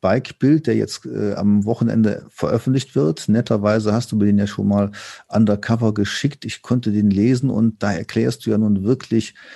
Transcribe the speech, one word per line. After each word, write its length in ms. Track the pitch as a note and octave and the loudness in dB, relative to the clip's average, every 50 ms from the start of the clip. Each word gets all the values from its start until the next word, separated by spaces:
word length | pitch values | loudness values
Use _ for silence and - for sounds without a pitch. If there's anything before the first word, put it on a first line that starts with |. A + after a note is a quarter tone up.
| - | 2
Bike-Bild, 640 | F#2+ G2 B2+ B2 - - _ - C3+ D3+ D#3+ D#3 | 2 2 2 0 -4 -8 _ 2 4 4 4 2
der 100 | - A2 | 0 0
jetzt, 300 | A2 G#2+ G2 - - _ | 0 0 -2 -6 -12 _
äh, 260 | B2+ B2 G#2+ G#2+ G#2 G2+ | -10 -6 -4 -4 -4 -2
am 320 | - F#2+ G#2 G#2 G#2 G2+ | 0 2 2 4 4 2
Wochenende 640 | G#2 A#2 - A#2+ A#2 G#2+ A2+ A2 G#2+ G#2 - - - | 0 0 0 0 0 2 2 2 2 2 -2 -8 -16
veröffentlicht 640 | _ - - - - A#2 - - C3 C3+ C3 - - | _ -4 -4 0 0 0 0 0 0 0 -2 -2 -2
wird. 360 | C3+ C#3+ D#3 D#3+ - - - | 0 0 0 -2 -4 0 0
Netterweise 640 | G#2 A2+ A#2+ - A#2 G#2+ G2+ G#2 G#2+ A2+ G#2+ G#2+ G#2 | 2 2 2 0 0 0 2 2 2 2 0 0 0
hast 180 | A2+ A#2+ - - | -2 -2 -2 -2
du 40 | |
mir 100 | A2 G#2 | 0 2
den 100 | G#2 G2+ | 2 2
ja 100 | G2+ G2+ | 2 0
schon 220 | G2+ - - G2+ G2+ | 0 -4 -2 0 0
mal 220 | G2+ G2+ G2+ G2+ G2+ - - - - - - _ | 2 2 0 0 -4 -10 -18 -18 -20 -20 -18 _
undercover 680 | - G#2+ A2+ G#2 G#2 G2+ G2+ - A2+ A2+ A#2 A2 G#2 | 0 2 2 2 2 0 0 -2 -2 0 0 0 0
geschickt. 500 | G#2+ G2+ - - - - C#3 C#3+ - - | 0 -2 -2 -4 -4 -4 -4 -4 -4 -12
Ich 160 | A2+ - - | -12 -12 -12
konnte 320 | _ - B2 B2 A#2+ A2+ G#2 | _ -2 -2 -2 0 0 0
den 160 | G#2 G#2 G#2 | 2 2 2
lesen 400 | G2 G2 G2+ A#2+ C3 B2 C3 C3+ | 2 4 2 2 2 2 0 -2
und 340 | A#2 G#2 A2+ A2+ A2 - - | 0 2 0 0 0 -2 -4
da 80 | G#2 | -4
erklärst 540 | G2+ E2 - - - A2 A2+ B2 A#2 - - | -4 -4 -6 -6 -4 -2 -2 -2 -4 -4 -4
du 60 | A#2 | -2
ja 80 | A2 G#2 | -2 0
nun 260 | A2 G#2+ G#2 G2 F#2+ | 2 0 0 0 0
wirklich, 500 | G#2 C3 C3 - - - A2+ G#2+ - - - - - - | -2 -2 -2 -2 -2 -2 -2 -2 -4 -10 -20 -20 -20 -20